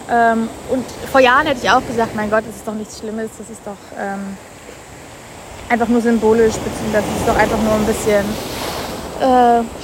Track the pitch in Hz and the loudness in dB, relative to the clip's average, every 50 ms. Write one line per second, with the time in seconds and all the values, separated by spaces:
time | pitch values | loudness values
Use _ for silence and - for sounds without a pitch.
0 | - - 240 233 233 233 226 226 226 226 - - - - 254 262 233 - - - | -6 0 2 4 4 4 4 2 0 -4 -6 -10 -6 -4 -2 -2 -2 -4 -10 -12
1 | - - - 269 262 240 247 277 302 320 277 247 220 190 220 254 254 - 240 233 | -6 0 4 6 6 6 6 6 4 2 0 0 2 4 4 4 2 0 -2 -2
2 | 226 214 - 220 214 208 214 220 220 233 202 202 - 226 214 214 214 - - - | -2 -2 -2 -4 -2 0 0 0 0 -2 -8 -12 -10 -8 -8 -8 -8 -10 -12 -12
3 | - 220 214 220 220 220 - - 208 - 226 - - 214 202 196 - - - - | -10 -8 -6 -6 -8 -8 -10 -12 -16 -16 -16 -14 -12 -14 -14 -14 -14 -14 -10 -8
4 | 202 196 196 196 196 196 196 190 - - - - - - - - - - - - | -6 -6 -6 -6 -8 -10 -10 -12 -16 -18 -20 -20 -18 -18 -18 -18 -18 -18 -18 -18
5 | - - - - - - - - - - - - - - 240 220 233 220 240 240 | -18 -18 -20 -20 -18 -18 -18 -18 -18 -16 -16 -10 -4 0 0 0 2 2 2 2
6 | 214 233 233 220 214 220 226 233 226 220 214 - - 226 - - 226 220 208 208 | 2 2 2 2 4 4 4 6 4 2 2 -2 -6 -6 -6 -6 -4 -2 -2 -2
7 | 202 - - - - 233 214 208 214 214 233 220 220 220 214 214 208 220 220 - | -2 -2 -2 -2 0 0 2 2 2 2 2 0 2 2 2 2 2 0 0 0
8 | - 220 208 202 196 208 220 - - - - - - - - - - - - - | 0 2 2 2 2 0 -4 -6 -8 -8 -8 -8 -8 -6 -8 -8 -8 -10 -10 -10
9 | - - - - - 262 254 254 247 240 233 233 233 226 - - | -10 -10 -6 -2 2 4 6 6 6 6 6 4 2 -2 -6 -12